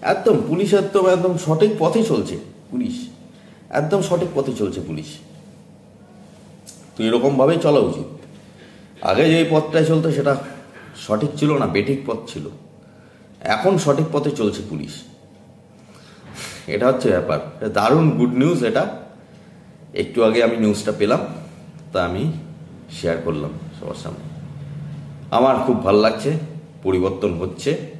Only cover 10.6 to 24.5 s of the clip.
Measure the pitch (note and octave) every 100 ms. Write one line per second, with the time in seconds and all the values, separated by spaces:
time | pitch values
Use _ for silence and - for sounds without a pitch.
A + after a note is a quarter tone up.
10.6 | - - - - - G#2+ C#3+ - D3+ C#3+
11.6 | G#2+ F2+ G#2 - - A2 - - D2 -
12.6 | - - - - - - - - - A2
13.6 | F#3 F#3+ D3 C#3+ D#3 D3 C#3+ C#3 G#2+ F#2
14.6 | - D#2+ C#2+ - - - - - - -
15.6 | - - - - - - - - - -
16.6 | - G#2 B2 B2+ B2 F2+ E2+ D#2 - -
17.6 | A2 G#2 A2 D3 D#3+ A2+ B2 B2 C#3+ E3
18.6 | A#2 A2+ G3 - - - - - - -
19.6 | - - - - - A#2+ A2+ A2+ A2+ A#2
20.6 | G#2+ G2+ - G#2 G2+ B2+ - - - -
21.6 | - - - F#2+ F2 F#2 D3+ D#3+ - -
22.6 | - - - - E2+ E2 E2+ D2+ D2 D2
23.6 | - - - - - - - - -